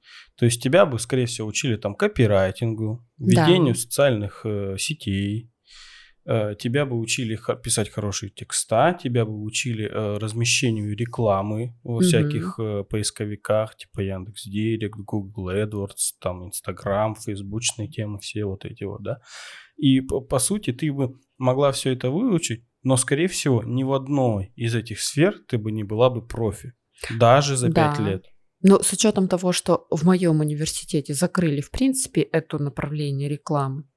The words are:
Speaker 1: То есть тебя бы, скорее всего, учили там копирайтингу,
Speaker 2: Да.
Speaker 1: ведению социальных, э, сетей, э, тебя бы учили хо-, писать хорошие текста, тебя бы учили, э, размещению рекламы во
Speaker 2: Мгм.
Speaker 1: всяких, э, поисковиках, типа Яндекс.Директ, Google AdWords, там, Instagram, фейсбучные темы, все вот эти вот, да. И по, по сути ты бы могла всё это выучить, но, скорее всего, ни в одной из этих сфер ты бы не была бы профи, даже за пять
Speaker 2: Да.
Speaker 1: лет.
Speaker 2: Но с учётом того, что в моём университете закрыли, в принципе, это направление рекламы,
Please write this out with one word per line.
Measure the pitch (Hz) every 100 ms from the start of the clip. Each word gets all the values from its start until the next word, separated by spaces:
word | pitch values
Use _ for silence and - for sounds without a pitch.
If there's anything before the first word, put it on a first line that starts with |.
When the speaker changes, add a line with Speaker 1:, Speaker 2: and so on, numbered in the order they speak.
| _ - - -
Speaker 1:
То | 117
есть | 120
тебя | 127 175 180
бы, | 113
скорее | - 131 120
всего, | - 110
учили | - 139 107
там | 101 101
копирайтингу, | 208 208 110 98 95 - 117 110 107 120 _ -
Speaker 2:
Да. | 165 175 160
Speaker 1:
ведению | 185 143 -
социальных, | - - 143 107 101 - 110
э, | 104 98 95
сетей, | - 156 - 98 101 110 120 _ _ - - - - _ -
э, | 113 104 104
тебя | 120 139 135
бы | 117
учили | 113 - 110 110
хо-, | - -
писать | 117 113 104
хорошие | - 104 - 101
текста, | - - - - 110 160
тебя | 180 131 120 110
бы | 107
учили, | 107 - 127 107 107
э, | 107 104 104
размещению | 107 113 117 - 127 110 104 104
рекламы | 120 - 110 98 101 107 123 -
во | - 113
Speaker 2:
Мгм. |
Speaker 1:
всяких, | 180 117 147 156 180 -
э, | 107 101 98
поисковиках, | 107 101 - 104 101 - 107 110 -
типа | - -
Яндекс.Директ, | 98 95 95 101 101 104 110 110 104 107
Google | 98 107 98 101 92
AdWords, | 98 107 107 98 - - -
там, | 92 90 90
Instagram, | - - 90 101 98 110 107
фейсбучные | - 101 98 107 117 - 104
темы, | - 104 101
все | - 104 101
вот | 95 -
эти | 113 101
вот, | 101
да. | 101 123 - - - - - -
И | 143 131
по, | 131 135
по | 120 131
сути | - 208 -
ты | 120 156
бы | 139 123 - _ -
могла | 127 131 143
всё | 127 135
это | 127 127
выучить, | 160 254 170 - 113 _ _
но, | 131 127
скорее | - 143 185
всего, | - 147 117
ни | 117 123
в | 131
одной | 135 131 143 123 101 95 -
из | 117
этих | 113 113 110
сфер | - 139 185 202 -
ты | 120
бы | 110
не | 110
была | 104 110 123
бы | 117 -
профи, | 117 110 - - - _ - - 113
даже | 117 135 143 131
за | 123
пять | 165 151 143
Speaker 2:
Да. |
Speaker 1:
лет. | 104 95 - - _ -
Speaker 2:
Но | 185 196
с | -
учётом | 190 214 208 185
того, | 180 185
что | 175 - 170 -
в | 160 170
моём | 185 175 156
университете | 151 147 156 - - 156 139
закрыли, | 139 175 - 165 143
в | -
принципе, | - 269 262 - 160
это | - 160 156 151
направление | 143 - 143 151 143 139 143
рекламы, | 147 - 147 135 135 -